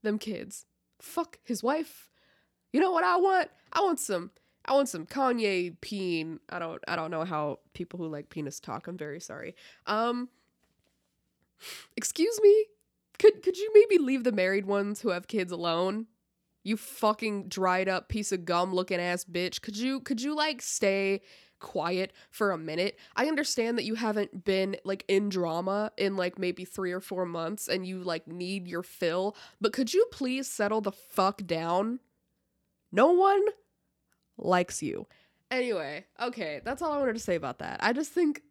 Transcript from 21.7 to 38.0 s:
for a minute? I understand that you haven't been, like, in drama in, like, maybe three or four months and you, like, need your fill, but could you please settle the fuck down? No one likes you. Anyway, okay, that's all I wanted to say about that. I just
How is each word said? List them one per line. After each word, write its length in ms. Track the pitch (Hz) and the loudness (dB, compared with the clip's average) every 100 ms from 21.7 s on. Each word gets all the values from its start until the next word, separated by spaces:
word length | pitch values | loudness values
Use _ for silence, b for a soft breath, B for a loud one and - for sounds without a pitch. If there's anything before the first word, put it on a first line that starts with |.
| - 165 180 190 B B | -4 -2 -2 -4 B B
for 220 | - 208 | -2 -2
a 60 | 170 | -2
minute? 400 | 160 156 190 - B - | -4 -2 -2 -4 B -2
I 120 | 285 | 0
understand 500 | 302 285 - 226 240 | 2 0 0 0 0
that 80 | 214 | -2
you 100 | 220 | -2
haven't 480 | 226 208 208 185 | 0 0 -2 -4
been, 320 | 185 190 190 196 | 0 2 2 -2
like, 220 | 190 190 - | -4 -6 2
in 220 | 196 208 | 2 2
drama 640 | 185 175 165 185 202 214 - | 0 0 0 -2 -2 -2 0
in, 200 | 196 196 | 0 2
like, 200 | 180 175 | -2 0
maybe 280 | 180 180 180 | -4 -2 -8
three 260 | - 185 | -6 -4
or 80 | 180 | -4
four 260 | - 185 175 | -6 -4 -4
months 440 | 170 165 208 - | -4 -4 -6 -2
and 180 | 185 185 | -2 -2
you, 160 | 185 | -6
like, 240 | 180 165 - | -4 -6 -6
need 400 | 175 180 196 180 | -8 -6 -6 -6
your 160 | 170 | -8
fill, 520 | 180 - 175 170 196 B B B | -8 -2 -2 0 -2 B B B
but 100 | 226 | -2
could 220 | - 247 | 0 0
you 140 | 370 480 | 2 2
please 360 | - 254 262 269 | 0 -4 -2 -6
settle 340 | - 202 220 | -2 0 0
the 100 | 202 | -2
fuck 540 | - - - 190 202 180 | -6 -6 2 2 0 -4
down? 540 | 165 165 180 214 247 _ _ _ _ _ _ _ _ _ | -2 0 0 0 -4 _ _ _ _ _ _ _ _ _
No 220 | 185 269 | 4 6
one 300 | 359 392 403 415 - _ _ _ _ _ _ _ - | 8 6 6 2 -2 _ _ _ _ _ _ _ -8
likes 460 | 175 180 180 - | 0 2 0 -4
you. 240 | 143 - - b b b _ | -6 -6 -10 b b b _
Anyway, 560 | 254 254 196 143 151 - - | -4 -2 -2 -4 -10 -14 -8
okay, 400 | 247 247 165 147 | -8 -6 -8 -6
that's 180 | 220 269 | -8 -6
all 100 | 330 | -4
I 80 | 294 | -2
wanted 140 | 262 | -2
to 60 | 226 | -2
say 160 | - 170 | -2 -2
about 240 | 139 127 | -2 -8
that. 200 | 85 - | -10 -2
I 120 | 208 | 0
just 180 | 240 | 0